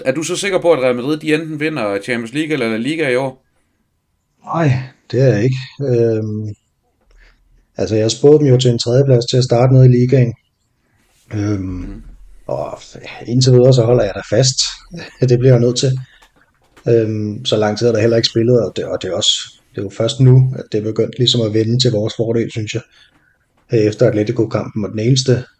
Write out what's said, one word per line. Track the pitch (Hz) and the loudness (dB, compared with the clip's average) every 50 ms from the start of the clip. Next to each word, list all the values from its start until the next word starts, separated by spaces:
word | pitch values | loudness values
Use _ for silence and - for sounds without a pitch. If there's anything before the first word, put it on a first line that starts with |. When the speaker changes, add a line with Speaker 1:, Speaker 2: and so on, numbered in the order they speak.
| - | -2
Speaker 1:
er | 131 | -4
du | 131 160 | -4 -4
så | 156 160 180 | -4 -6 -6
sikker | - 196 202 185 170 | -6 -4 -2 -2 0
på, | 160 170 | 2 2
at | 160 131 | 2 2
Real | 127 127 120 | 2 -2 -2
Madrid, | 120 117 143 156 | -2 -4 -6 -6
de | 151 156 156 151 | -4 -2 -2 -2
enten | 156 165 156 156 143 | -2 -4 -6 -8 -6
vinder | 151 160 156 135 110 101 101 101 | -6 -6 -4 -4 -4 -4 -4 -4
Champions | - - 123 117 117 113 123 | -4 -6 -6 -6 -6 -6 -6
League | 151 160 151 | -6 -4 -4
eller | 156 135 117 113 | -4 -4 -4 -4
La | 110 | -4
Liga | 110 117 139 160 160 151 131 | -4 -4 -4 -4 -2 -2 -2
i | 123 | -2
år? | 127 135 135 135 _ _ _ _ _ _ _ _ _ _ _ _ _ _ _ _ _ _ _ _ _ - | -2 -2 -4 -8 _ _ _ _ _ _ _ _ _ _ _ _ _ _ _ _ _ _ _ _ _ -12
Speaker 2:
Nej, | 117 131 165 165 139 127 131 - - - _ _ - | -8 -4 -2 0 0 0 -2 -4 -10 -16 _ _ -6
det | - 120 | -2 2
er | 135 | 2
jeg | 127 107 101 110 | 2 2 2 0
ikke. | 131 131 - - - - - | 0 -2 -4 -8 -12 -12 -8
Øhm, | 139 131 123 117 117 113 113 110 110 107 107 107 107 104 101 - _ _ _ _ _ _ _ _ _ _ _ _ _ _ _ _ _ _ _ _ _ _ _ | -4 -2 0 0 2 0 0 -2 -4 -6 -8 -8 -8 -10 -12 -16 _ _ _ _ _ _ _ _ _ _ _ _ _ _ _ _ _ _ _ _ _ _ _
altså, | - 98 90 110 | -8 -4 -2 -2
jeg | 107 107 113 | 0 0 -2
spåede | - - - 143 151 151 | 0 2 4 4 6 6
dem | 151 | 6
jo | 135 127 | 4 4
til | 127 131 123 | 4 2 2
en | 117 113 | 0 0
tredjeplads | - 120 120 131 135 135 127 117 117 | -2 0 2 2 4 4 2 2 2
til | - - | 0 0
at | 127 123 | 0 0
starte | - 120 117 127 131 | 2 2 2 4 4
med | 131 131 131 | 6 6 6
i | 127 | 6
ligaen. | 123 123 123 127 139 131 123 113 107 - _ _ _ _ _ _ _ _ _ _ _ _ _ _ _ _ _ - 110 | 6 4 2 4 4 4 2 2 -2 -6 _ _ _ _ _ _ _ _ _ _ _ _ _ _ _ _ _ -10 -8
Øhm, | 104 101 104 104 95 | -6 -4 -4 -4 -4
Speaker 1:
Mhm. | 95 92 90 90 90 98 98 113 - - - - - - - - - | -6 -8 -10 -10 -10 -12 -14 -16 -18 -20 -20 -20 -20 -20 -20 -16 -10
Speaker 2:
og | - 67 71 76 - - - - - - - - - - - - | -8 -8 -8 -8 -10 -12 -16 -18 -20 -20 -20 -20 -18 -18 -14 -8
indtil | - 123 131 127 127 | -2 0 2 4 4
videre, | 127 123 123 135 131 | 6 6 6 6 6
så | 127 | 4
holder | 110 120 123 120 110 | 4 4 2 2 2
jeg | 98 - | 0 -4
da | 98 - - 101 | -8 -6 -2 0
fast. | 113 127 131 - - - - - - - - | 2 2 2 0 -2 -4 -6 -8 -14 -20 -18
<laughs> | 175 170 - - - - 135 131 | -16 -16 -16 -16 -6 -2 0 2
Det | 127 127 | 2 4
bliver | 127 131 | 4 4
jeg | 123 117 | 4 4
nødt | 123 123 123 - | 4 2 0 0
til. | 139 131 131 131 127 - _ _ _ _ _ _ _ _ _ _ _ _ _ _ - 120 | -2 -2 -2 -4 -6 -12 _ _ _ _ _ _ _ _ _ _ _ _ _ _ -2 0
Øhm, | 117 113 110 107 110 107 107 107 104 - 131 | 2 2 2 0 -2 -4 -4 -6 -8 -8 -6
så | - 117 | -2 -2
lang | 107 107 104 107 107 | 0 0 0 -2 0
tid | 120 | 0
er | 120 | 0
der | 110 107 | 0 2
heller | 110 113 117 | 2 2 2
ikke | 117 113 - | 2 0 0
spillet, | - 117 113 120 123 117 104 | 0 0 2 2 2 2 2
og | 90 - | -2 -6
det, | - 82 | -8 -8
og | - 90 - | -6 -6 -6
det | - 92 | -6 -6
er | 85 | -6
også, | 80 - - - - - - - _ _ _ - | -4 -2 -2 -2 -4 -6 -12 -20 _ _ _ -12
det | - | -10
er | |
jo | 104 95 - | -10 -8 -6
først | - 113 117 - - | -4 -4 -4 0 4
nu, | 131 127 127 131 131 131 127 - | 6 6 6 6 4 2 0 -6
at | - - | -8 -6
det | - 107 | -6 -4
er | 107 | -4
begyndt | 107 107 - 110 - - - | -4 -2 -2 -4 -4 -2 -2
ligesom | 123 117 - 120 | -2 0 0 0
at | 113 107 104 | -2 0 0
vende | 110 110 110 117 127 | 0 0 0 0 0
til | 127 127 | 0 0
vores | 127 - - 110 - | 0 -2 -2 -4 -4
fordel, | - 110 113 117 117 110 - | -4 -4 -2 -2 -2 -4 -4
synes | - 113 107 104 - | -6 -8 -8 -8 -8
jeg, | 113 - _ _ _ _ _ _ _ _ _ _ _ _ _ _ _ _ - | -10 -10 _ _ _ _ _ _ _ _ _ _ _ _ _ _ _ _ -2
efter | 120 113 107 107 104 - 127 110 | 0 2 2 2 2 2 2 2
Atletico-kampen. | 104 104 107 113 110 - 110 - - 107 104 - - 110 101 | 2 0 -2 -2 -2 -2 -2 -2 -2 -6 -6 -6 -8 -8 -8
Og | 95 | -6
den | 107 107 | -6 -4
eneste | 110 123 135 127 - 131 120 127 - - _ | 0 0 0 0 2 0 0 0 -2 -8 _